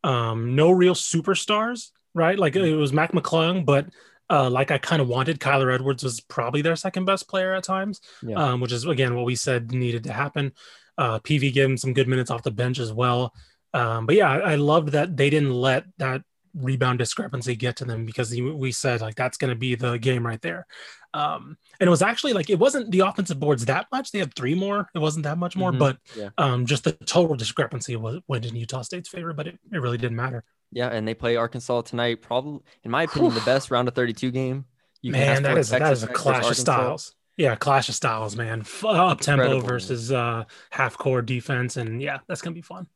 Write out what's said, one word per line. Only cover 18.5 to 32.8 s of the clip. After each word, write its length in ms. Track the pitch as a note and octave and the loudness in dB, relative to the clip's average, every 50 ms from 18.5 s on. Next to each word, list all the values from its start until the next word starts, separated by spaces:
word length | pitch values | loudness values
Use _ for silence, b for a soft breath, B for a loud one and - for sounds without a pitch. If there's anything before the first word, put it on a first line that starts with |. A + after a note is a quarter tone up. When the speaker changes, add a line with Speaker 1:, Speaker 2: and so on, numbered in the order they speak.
| D#3+ | -4
Speaker 1:
we 160 | D3 C3 C3 | -4 -4 -4
said, 300 | A#2+ - - C3+ A#2+ A2+ | -4 -2 -2 0 0 0
like, 140 | A2+ A2 A2 | -2 -6 -4
that's 220 | - B2+ B2+ - - | -4 -4 -4 -2 -2
gonna 180 | - B2+ B2 | -2 -2 -2
be 180 | A2+ B2 B2+ B2 | -2 -2 -2 -2
the 240 | A2+ B2+ B2 A#2+ A#2+ | -2 -2 -2 -2 0
game 260 | A2 C3 B2+ A#2+ A#2 | 0 0 0 0 -2
right 160 | A#2 A2+ A2 - | -4 -6 -6 -8
there. 240 | - - - - B B B B B B B B B - | -8 -10 -10 -12 B B B B B B B B B -6
Um, 420 | D3+ D3 D3+ D#3+ C#3+ C#3 C3 D#3 _ b b b b | -4 -2 -2 -4 -6 -10 -16 -20 _ b b b b
and 80 | F#3+ F3 | 4 6
it 20 | |
was 140 | F3 C#3 F3+ | 6 6 4
actually, 300 | G#3 A#3 - - D4 A#3+ | 2 2 0 0 0 0
like, 180 | G3 D3+ - | 0 2 2
it 80 | G#3 E3 | 4 4
wasn't 320 | G#3 C#4 C4 C#4+ A#3 A3 | 4 4 4 2 -4 0
the 80 | F3+ F#3 | 4 4
offensive 400 | G3 G3 - - G3 - E3+ C3+ | 4 4 2 -2 -4 -4 -2 -2
boards 260 | C#3+ D3 D3 A#2+ A#2 | 2 2 2 2 2
that 220 | A#2 C3+ E3+ A3 _ | 0 0 0 -2 _
much. 200 | - C4 C#4 - | -4 -6 -6 -4
They 80 | - G#3 | -4 -4
had 160 | F#3 C#3+ - | -4 -4 -6
three 180 | - B2+ B2+ D#3 | -6 -2 -2 0
more. 340 | F3+ F#3+ G3 G3+ G#3 G3 - _ | 0 0 -2 -2 -2 -4 -4 _
It 60 | E3+ | -2
wasn't 240 | D3+ D#3 D3+ D#3+ D3 | -2 0 -2 -2 -4
that 160 | D3 D3 F3 | -4 -4 -4
much 160 | F3 F3 - | -4 -4 -2
more, 160 | F#3 F#3 F3+ | -2 0 0
Speaker 2:
Mm-hmm. 80 | E3+ B2+ | 2 2
Speaker 1:
but, 180 | D3+ C#3 B2+ - _ B B | 2 2 2 -2 _ B B
Speaker 2:
Yeah. 140 | A2 G#2 G2+ - - | -12 -12 -8 -2 0
Speaker 1:
um, 300 | D#3 C3+ B2 B2 B2 A#2 | 0 2 2 0 0 0
just 160 | D3 C3 - | 0 0 0
the 80 | E3 | -2
total 440 | - _ - - - E3+ F3 E3 D3+ | -4 _ -8 0 2 4 4 4 2
discrepancy 600 | B2 A#2 G#2 - - B2+ - - B2 - - A#2+ | -2 -4 -6 -2 -2 -2 -2 -2 -8 -8 -6 -6
was, 240 | A2+ A2 A2 A#2+ F3+ - - | -6 -6 -6 -8 -8 -6 -4
went 180 | C#3 A#2+ A2+ | -4 -4 -4
in 100 | A#2 A2+ | -6 -6
Utah 280 | A#2+ A2+ A2 - C3 A#2+ | -8 -8 -8 -8 -10 -8
State's 260 | - - F3+ F3 - | -8 -10 -10 -12 -12
favor, 240 | - F3+ E3+ E3+ D#3+ | -12 -10 -8 -8 -8
but 140 | D3 D3+ E3 | -8 -8 -10
it, 100 | F3+ - _ _ | -12 -16 _ _
it 80 | A3 E3+ | -6 -4
really 180 | B2+ B2 A#2+ A#2 | -2 -2 -2 -2
didn't 180 | A#2+ B2 A#2 | -2 -4 -4
matter. 280 | A2+ A#2+ C3 B2+ A#2+ - _ _ _ _ _ | -4 -4 -6 -6 -8 -12 _ _ _ _ _
Speaker 2:
Yeah, 180 | - A#2+ A#2+ B2 | -6 -4 -4 -2
and 180 | A2 A2+ G#2+ A2 | -2 -2 -4 -4
they 80 | A2+ | -6
play 220 | - - A#2 A#2 A#2 | -2 0 0 0 2
Arkansas 440 | A#2 A#2 - B2 A#2 - B2 A#2+ | 0 -2 -4 -10 -4 -2 -2 -2
tonight. 400 | A#2 - - A#2+ A#2+ A#2+ A#2 G#2+ | -2 -4 -4 -2 0 0 -2 -4
Probably, 380 | _ - A#2+ B2 C3 D3 D3 - b b b b | _ -2 -2 -2 -2 -4 -12 -12 b b b b